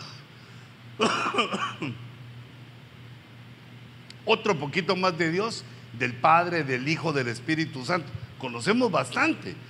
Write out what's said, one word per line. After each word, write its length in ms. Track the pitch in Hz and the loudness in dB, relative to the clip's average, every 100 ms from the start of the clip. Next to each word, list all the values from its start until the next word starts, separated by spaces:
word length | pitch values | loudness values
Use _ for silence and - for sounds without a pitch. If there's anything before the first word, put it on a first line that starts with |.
| - - - - - - - - - - | -12 -16 -20 -20 -20 -20 -20 -20 -14 0
<laughs> 80 | 220 - - - 233 208 - - 147 - - - - - - - - - - - - - - - - - - - - - - - - | 0 2 0 0 0 0 -4 -4 -4 -6 -12 -16 -16 -16 -18 -18 -20 -20 -20 -20 -18 -18 -20 -20 -20 -20 -20 -20 -18 -20 -20 -6 0
otro 320 | 220 220 170 | 2 4 2
poquito 380 | 147 160 190 185 | 0 0 2 2
más 200 | 185 160 | 2 2
de 120 | 165 | 2
Dios, 320 | 170 220 - - - - | 2 0 -4 -10 -16 -14
del 200 | 117 123 | -2 -2
Padre, 500 | 120 160 165 175 170 | 4 8 8 6 2
del 240 | 139 127 131 | 0 0 0
Hijo, 260 | 151 156 | 0 2
del 140 | 143 123 | 2 0
Espíritu 580 | 113 - 156 156 131 123 | -2 0 0 0 -4 -2
Santo. 240 | 180 151 - - - | -2 -2 -10 -12 -10
Conocemos 500 | 131 120 120 233 247 | -8 -2 2 4 4
bastante. 680 | 160 131 - 302 - 101 87 - | 4 2 2 2 0 -4 -10 -12